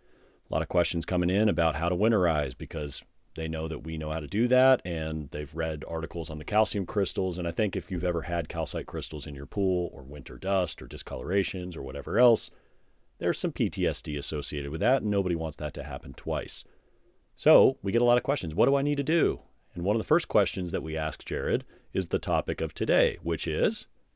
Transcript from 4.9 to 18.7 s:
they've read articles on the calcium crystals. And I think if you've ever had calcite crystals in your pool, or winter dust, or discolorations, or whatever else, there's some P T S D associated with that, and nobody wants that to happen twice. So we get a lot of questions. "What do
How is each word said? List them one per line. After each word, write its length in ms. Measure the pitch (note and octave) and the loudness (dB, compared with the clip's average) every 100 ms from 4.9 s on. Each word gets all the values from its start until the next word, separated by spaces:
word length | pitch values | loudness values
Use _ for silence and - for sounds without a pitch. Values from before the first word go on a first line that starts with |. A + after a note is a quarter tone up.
| E2+ D#2+ D#2+ D2 | -4 -2 -4 -4
they've 240 | D2+ D2+ | -6 -6
read 300 | D#2+ D#2+ D#2 - | -4 -4 -4 -6
articles 440 | E2 D#2+ E2+ D#2+ | -6 -4 -6 -6
on 80 | D#2 | -6
the 60 | |
calcium 420 | D2+ G#2 A2 G#2 F#2 | -2 2 2 0 -2
crystals. 500 | - G2 - F#2 F2 | 0 0 0 -2 -2
And 100 | E2+ | -2
I 40 | |
think 260 | F2 A2 G2 | 0 0 0
if 140 | - | -4
you've 120 | F2+ | -2
ever 200 | E2 E2+ | 0 0
had 260 | D#2 E2+ E2+ | -2 -2 -2
calcite 380 | E2 E2 E2+ D2 | -4 -4 -4 -6
crystals 400 | E2 - D2+ D2+ | -6 -6 -8 -8
in 80 | |
your 100 | C#2+ | -10
pool, 460 | C#2+ - F#2+ F2+ F2 | -6 0 2 2 -2
or 100 | - | -6
winter 340 | C2+ C#2+ C2+ B1 | -12 -10 -10 -8
dust, 420 | F#2 G2 F2 - | -2 0 0 -4
or 60 | B1 | -10
discolorations, 920 | D2+ - C2 C2+ G2 F#2 F#2+ F2+ D#2+ | -10 -8 -6 0 2 0 -2 -6 -6
or 60 | |
whatever 360 | C2+ C#2 C#2+ F#2+ | -6 -6 -2 4
else, 320 | B2 A2+ - - _ - _ _ _ - | 6 6 0 -16 _ -20 _ _ _ -6
there's 200 | F3 E3+ | -2 0
some 140 | F3 | -2
P 160 | - A2 | 0 0
T 180 | F#2+ F2 | 2 0
S 140 | D#2 | 0
D 160 | - D2 | -4 -4
associated 540 | C#2+ D2+ C#2 D2+ C#2+ | -4 -4 -4 -4 -4
with 100 | D#2 | 0
that, 220 | G#2 C3 | 2 2
and 80 | G#2+ | 2
nobody 240 | G2+ F2+ | 0 0
wants 240 | E2+ D#2+ - | 0 -2 -4
that 160 | - | -6
to 100 | - | -6
happen 300 | C#2+ C2+ C#2+ | -8 -8 -10
twice. 500 | C2 - D2+ - - - - _ _ _ _ _ | -10 -4 -4 -4 -10 -12 -20 _ _ _ _ _
So 420 | - - D3+ A2 C3+ | 0 6 8 8 4
we 100 | G2 | 0
get 80 | G#2+ | 2
a 60 | A#2+ | 4
lot 100 | A#2+ | 2
of 60 | |
questions. 320 | - C#3+ E2 | 2 -2 -2
"What 100 | D#2 | 2
do 80 | B2 | 4